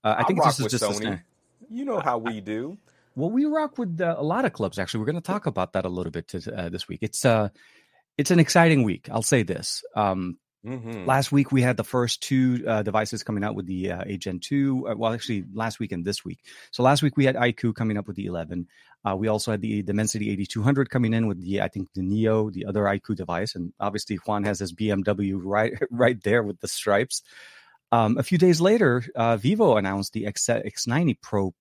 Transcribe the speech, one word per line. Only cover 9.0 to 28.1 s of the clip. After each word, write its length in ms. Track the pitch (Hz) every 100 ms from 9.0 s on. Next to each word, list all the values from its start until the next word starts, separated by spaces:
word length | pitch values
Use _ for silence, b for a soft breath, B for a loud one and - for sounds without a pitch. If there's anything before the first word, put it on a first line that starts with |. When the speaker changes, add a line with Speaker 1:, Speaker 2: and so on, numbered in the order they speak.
| -
Speaker 1:
I'll 100 | 107
say 220 | - 127
this. 400 | 95 78 - - - -
Um, 400 | 101 95 90 85 _ _ 107
Speaker 2:
Mm-hmm. 380 | 127 113 113 95
Speaker 1:
last 260 | 135 139
week, 220 | 143 139
we 80 | 135
had 160 | 123 117
the 80 | 107
first 360 | 127 120 -
two, 440 | - 131 127 123 113
uh, 160 | 110
devices 400 | 104 107 107 107
coming 220 | - 104 104
out 100 | 101
with 100 | 90
the, 260 | 92 92
uh, 100 | 87 95
eight 140 | 98
Gen 220 | 98 90
two. 440 | - 143 139 131 123
Uh, 40 | 104
well, 160 | 113
actually, 320 | 113 - 107 92
last 260 | 101 113 -
week 140 | 110
and 100 | 90
this 220 | 87 101 90
week. 140 | - B B B
So 120 | -
last 180 | 123 143
week, 140 | 151 143
we 80 |
had 120 | 135 127
iQOO 360 | 120 113 117
coming 240 | 104 110 104
up 100 | 101
with 100 | 98
the 80 | 98
eleven. 420 | 87 82 87 87 b b b 104
Uh, 100 | 95
we 140 | 110
also 220 | 107 -
had 100 | 107
the 200 | 110 107
Dimensity 460 | 98 104 107 110 104
eighty-two 320 | 98 98 113
hundred 280 | 110 139 131
coming 240 | 127 113
in 140 | 113 110
with 120 | 90
the, 200 | 90 98
I 80 | 98
think, 180 | 98 92
the 80 | -
Neo, 480 | 92 104 110 110 107
the 160 | 92 101
other 160 | 101
iQOO 320 | 101 98 - 104
device. 400 | 85 87 104 90
And 160 | 87 _
obviously, 380 | 101 101 - 98
Juan 260 | - 104
has 160 | 101 95
his 140 | 95
B 180 | 85 107
M 100 | 98
W 360 | 95 98 98 95
right, 340 | 90 104 113 -
<laughs> 60 | -
right 300 | 120 120 117
there 200 | 104 117
with 160 | 104 98
the 80 | -
stripes. 560 | - - 101 - - B B B B B B _
Um, 240 | 117 110